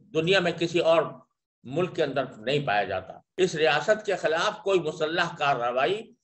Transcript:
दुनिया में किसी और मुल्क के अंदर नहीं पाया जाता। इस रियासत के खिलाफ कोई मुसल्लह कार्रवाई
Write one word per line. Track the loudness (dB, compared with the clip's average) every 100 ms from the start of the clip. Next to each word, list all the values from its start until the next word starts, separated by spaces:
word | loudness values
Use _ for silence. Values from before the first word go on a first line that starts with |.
| -6
दुनिया | -2 2 2
में | 2 0
किसी | 0 2
और | 4 4 2 -6 _ _ _ _ -6
मुल्क | -2 -2 -2
के |
अंदर | -2 -2 -6 -6
नहीं | -2 -2 0
पाया | 0
जाता। | 0 -4 -8 -16 _ 0
इस | 0
रियासत | 2 2 2 2 0 0
के | -2
खिलाफ | 0 0 0 -2
कोई | 0 0
मुसल्लह | 0 -2 -2 0 -2
कार्रवाई | 0 0 0 0 0 0 -2 -6 _